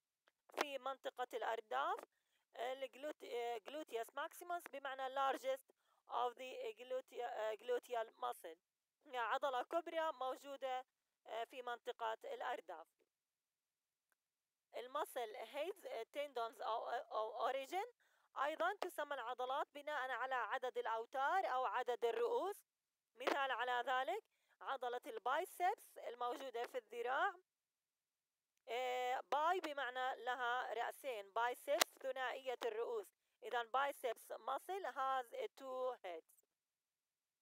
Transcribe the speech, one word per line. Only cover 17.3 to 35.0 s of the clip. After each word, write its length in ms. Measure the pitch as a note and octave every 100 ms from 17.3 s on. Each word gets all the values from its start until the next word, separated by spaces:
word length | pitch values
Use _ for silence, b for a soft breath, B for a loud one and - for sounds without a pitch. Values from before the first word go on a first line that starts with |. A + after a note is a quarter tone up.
| -
أوريجين. 460 | - C4+ C4+ F4 A#4+ - b b b -
أيضًا 300 | C#4 D#4 E4+ G#4
تسمى 340 | F4+ - D4
العضلات 520 | C#4 A3+ B3+ B3+ C#4 F4+
بناء 360 | C#4+ C#4+ D4 C4
على 240 | A#3 B3+
عدد 440 | C4 G#3 B3+ B3 A#3+
الأوتار 760 | A#3+ A3+ A#3 C4+ C#4 F#4 F4
أو 120 | B3+
عدد 400 | A#3+ A3 B3 A#3+
الرؤوس. 600 | A#3 A3+ A#3+ A#3+ F4+ G#4 _ _ _ _ _ A3+
مثال 340 | B3+ D4 C4+
على 340 | A3+ B3 B3 B3
ذلك 380 | B3+ C4+ G#4 - b b b
عضلة 400 | F#3+ C4+ B3+ B3 D4
البايسبس 920 | A3 A#3+ D4 F#4 - F4+ B4 - -
الموجودة 640 | - A#3+ B3 C#4+ C4+ A3+
في 160 | A#3+ C4
الذراع. 560 | - A#3+ A#3+ C#4 F#4+ F4+ _ _ _ _ _ _ _ _ _ _ _ _ -
آه، 520 | A#3+ B3+ B3+ B3 B3+
باي 400 | - C#4 D#4+ F#4+
بمعنى 640 | D#4+ C#4+ B3 B3+ B3+ G#3
لها 500 | A#3 B3+ A#3+ B3 -
رأسين، 560 | A#3 A#3+ - C#4+ A3 G3+
بايسبس 680 | A3+ A#3 - - D4+ - -
ثنائية 560 | C4 C4 B3+ C4 C4 A#3+
الرؤوس. 500 | A#3 G#3+ A#3 A3+ F#3+ _ _ -
إذن 280 | - A#3+ A3+ B3+
biceps 600 | C#4 C#4+ B3 - - -
muscle 500 | A3 C4+ - G4 D#4
has 400 | C4